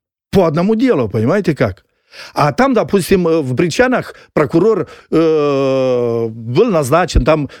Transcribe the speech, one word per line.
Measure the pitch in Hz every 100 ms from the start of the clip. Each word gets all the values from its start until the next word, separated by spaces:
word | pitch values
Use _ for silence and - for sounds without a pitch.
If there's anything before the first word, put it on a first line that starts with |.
| _ _ _
по | 196
одному | 165 151 190 220
делу, | 254 175 110
понимаете | 110 113 202 185 143
как? | 117 - _ _ _ - -
А | - 147
там, | 139 269
допустим, | 214 160 202 - 196 165
э, | 165
в | 131
Бричанах | 123 175 - 247 226 - - -
прокурор, | - 147 165 214 196 143 - -
э, | 156 165 156 147 139 135 135 131 123 120 117 113
был | 113 113 127 240
назначен | 165 127 160 180 -
там, | 127 156 135 -